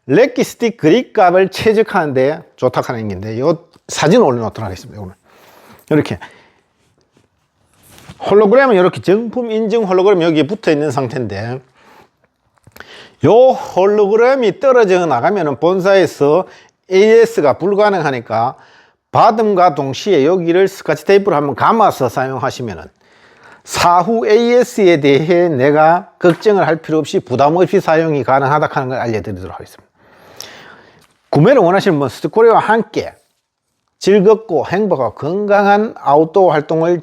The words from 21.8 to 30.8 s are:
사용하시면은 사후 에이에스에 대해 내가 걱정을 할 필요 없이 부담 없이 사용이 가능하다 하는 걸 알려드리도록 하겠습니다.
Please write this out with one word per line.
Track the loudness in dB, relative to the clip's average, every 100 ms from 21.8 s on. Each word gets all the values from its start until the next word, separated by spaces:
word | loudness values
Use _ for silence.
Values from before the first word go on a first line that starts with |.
| 0 0 -4
사용하시면은 | -4 -6 -6 -8 -8 -10 -12 -18 _ _ _ _ _ -20 -20
사후 | -12 -2 0 2 0 -2 2
에이에스에 | 2 4 2 0 2 2 4
대해 | 2 2 2 0 0
내가 | 0 2 4 2 0 -4 0
걱정을 | 0 2 0 0 0
할 | -4
필요 | -2 -4
없이 | -2 -6
부담 | -4 0 2 2
없이 | 0 0
사용이 | 0 0 0 -2
가능하다 | 0 0 0 -2 -2
하는 | -4 -6
걸 | -6
알려드리도록 | -6 -6 -8 -12 -14
하겠습니다. | -16 -20 -20 _ _ _ _ -20 -20 -20 -20 -20 -20